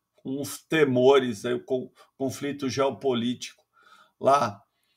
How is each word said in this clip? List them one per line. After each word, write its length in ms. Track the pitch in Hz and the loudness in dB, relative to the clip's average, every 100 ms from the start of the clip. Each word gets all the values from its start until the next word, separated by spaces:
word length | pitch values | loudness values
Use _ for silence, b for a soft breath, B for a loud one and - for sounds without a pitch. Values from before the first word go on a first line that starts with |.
| _ _ | _ _
Com 240 | 135 139 | -8 -8
os 220 | 135 - | -8 -12
temores, 840 | - 160 139 127 131 139 127 104 120 | -2 2 2 4 6 6 4 -2 -4
aí, 80 | |
o 100 | 123 | -6
con-, 280 | - 127 127 b b - | -4 -6 -6 b b -8
conflito 520 | 135 104 143 143 131 | -8 -6 -8 -6 -4
geopolítico 920 | 135 135 104 135 117 120 120 - - _ b b b b - | 0 -2 0 -2 0 -2 -6 -12 -18 _ b b b b -2
lá, 440 | - 196 113 101 _ _ _ | 2 2 2 -6 _ _ _